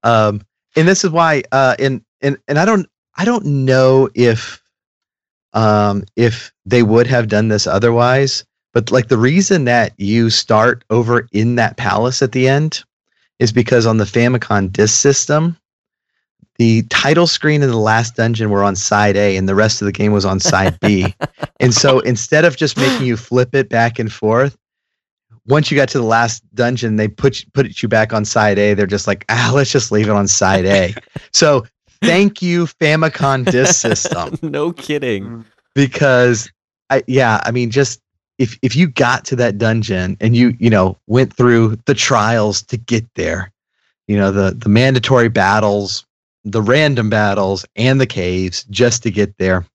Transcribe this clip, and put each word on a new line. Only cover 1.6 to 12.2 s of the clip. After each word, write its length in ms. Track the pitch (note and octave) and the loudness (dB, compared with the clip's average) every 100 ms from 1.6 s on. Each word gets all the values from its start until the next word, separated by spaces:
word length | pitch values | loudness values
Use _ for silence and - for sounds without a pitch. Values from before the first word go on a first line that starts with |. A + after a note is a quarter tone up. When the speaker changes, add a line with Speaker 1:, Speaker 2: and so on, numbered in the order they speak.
| C3 A#2+ | 2 2
Speaker 1:
and, 240 | C3+ B2+ _ _ | -2 -4 _ _
and, 160 | C#3 C#3 - | -4 -4 -4
and 100 | D3 | 0
I 60 | F#3+ | 2
don't, 240 | G#3+ D#3+ _ _ - | 0 -2 _ _ -6
I 80 | |
don't 220 | G3+ A#3+ F3+ | -2 -2 -2
know 640 | C#3 C3 C3 C3 C3+ C3+ | -2 2 4 4 4 2
if, 480 | - A#2+ A2+ - - _ _ _ _ _ _ _ _ _ | 2 2 2 -4 -18 _ _ _ _ _ _ _ _ _
um, 500 | G#2+ A2 G#2 G#2 G2+ G2 - | -2 2 2 0 -2 -6 0
if 340 | A#2 A#2 - _ - | 0 0 -14 _ 0
they 180 | B2 | 2
would 240 | A2 A2+ A#2+ | 4 2 2
have 220 | B2+ A2 | 0 0
done 180 | G#2+ A2 | 0 0
this 200 | G#2+ - | 0 -2
otherwise, 760 | G2+ A#2 A#2 A#2+ C3 C#3 - - _ _ | 0 0 2 2 2 0 -4 -12 _ _
but, 180 | A#2+ A2+ | -4 0
like, 160 | B2+ A#2+ | -2 0
the 100 | A#2 | 2
reason 460 | B2 E3+ F#3+ F#3+ | 2 2 2 0
that 300 | B2 A#2+ G2 _ | 2 0 0 _
you 320 | G2 A2+ A#2 | -2 0 0
start 540 | - - G#2+ A#2+ B2 _ | -2 0 2 2 -2 _
over 360 | A2+ A#2 A#2+ A#2+ | -2 0 -2 -2
in 240 | G#2 A#2 A#2+ | -2 0 0
that 220 | A2+ - | -2 -2
palace 440 | A#2+ G2 A#2+ C3 | -4 -2 -2 -2